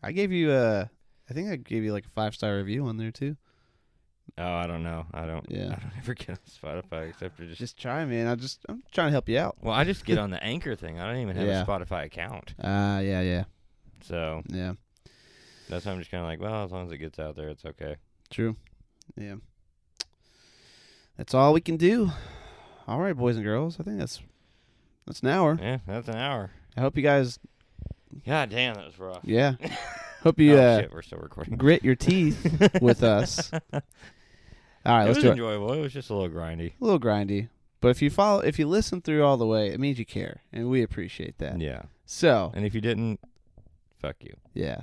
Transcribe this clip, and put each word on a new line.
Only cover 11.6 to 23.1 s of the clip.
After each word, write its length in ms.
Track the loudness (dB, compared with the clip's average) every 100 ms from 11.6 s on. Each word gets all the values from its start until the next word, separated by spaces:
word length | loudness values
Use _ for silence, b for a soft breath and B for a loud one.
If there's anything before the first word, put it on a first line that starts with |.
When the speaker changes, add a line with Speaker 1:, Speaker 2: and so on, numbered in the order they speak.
Speaker 2:
a 20 | -2
Spotify 400 | -4 -4 -8 -8
account. 480 | -10 -10 -10 -14 -10
Speaker 1:
Ah, 380 | -4 -2 0 0
yeah, 200 | -2 0
yeah. 240 | 0 -2 -4 _ _ _ -20 -20
Speaker 2:
So 420 | -10 -6 -6 -8 -8
Speaker 1:
Yeah. 260 | -8 -8 -8 _ _ _ b b b b b b
Speaker 2:
that's 160 | -10
why 80 | -8
I'm 60 | -10
just 120 | -8
kinda 140 | -8
like, 160 | -8 -8
"Well, 240 | -8 -8
as 80 | -8
long 140 | -10 -10
as 60 |
it 60 | -12
gets 200 | -14 -10
out 180 | -12 -10
there, 140 | -12
it's 160 | -12 -16
okay." 300 | -14 -12 -12 _ _ _
Speaker 1:
True. 260 | -4 -4 -4 -14 _ _ _ _ -16
Yeah. 160 | -14 -14 -18 _ _ _ _ _ -18 _ b b b b b b b b b -14
That's 160 | 0
all 180 | 4 6
we 80 | 6
can 160 | 2 2
do. 340 | 4 4 0 B B B B B B B -8
All 120 | -4
right, 120 | -2